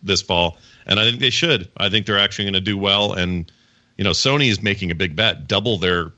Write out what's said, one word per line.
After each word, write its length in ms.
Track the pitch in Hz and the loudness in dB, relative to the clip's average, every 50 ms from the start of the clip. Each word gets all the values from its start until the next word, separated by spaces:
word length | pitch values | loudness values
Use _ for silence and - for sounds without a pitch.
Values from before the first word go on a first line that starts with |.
this 180 | - 101 95 - | -4 -2 -2 -2
fall. 360 | - - 92 87 87 82 - - - - - - - | 0 0 0 2 2 0 -2 -6 -16 -20 -20 -10 -4
And 120 | - 95 104 | -2 0 2
I 60 | 110 | 2
think 160 | 117 120 131 | 2 2 0
they 100 | 135 123 | 0 0
should. 380 | - - 175 170 139 98 85 - - | 0 0 2 2 0 0 -2 -6 -6
I 120 | - 98 98 | -4 -2 0
think 180 | 104 110 98 | 0 0 0
they're 120 | 110 104 101 | 0 2 2
actually 280 | 101 98 - - 101 | 2 0 0 -4 -4
gonna 140 | 98 95 92 | -2 -2 -2
do 160 | 90 107 101 | -2 -2 -2
well. 360 | 98 101 98 98 104 104 101 | -2 0 0 2 2 0 0
And, 400 | - 95 90 90 90 87 82 - - _ _ _ _ _ _ _ _ - | 0 -2 -2 -2 -2 -4 -6 -8 -14 _ _ _ _ _ _ _ _ -2
you 60 | 98 | -2
know, 60 | 95 | 0
Sony 400 | 82 - - 135 139 147 139 120 | 0 2 2 2 2 4 2 2
is 120 | 101 92 | 2 0
making 280 | 104 101 101 92 92 85 | 0 -2 -2 0 -2 -4
a 60 | 80 | -2
big 180 | 80 95 87 76 | -2 -2 -2 0
bet. 320 | 92 110 107 82 78 71 | 0 0 0 0 -2 -4
Double 320 | - 98 101 107 120 107 85 | -2 -2 0 0 0 -2 0
their 320 | 92 90 90 87 80 85 - | 0 0 0 0 -2 -4 -6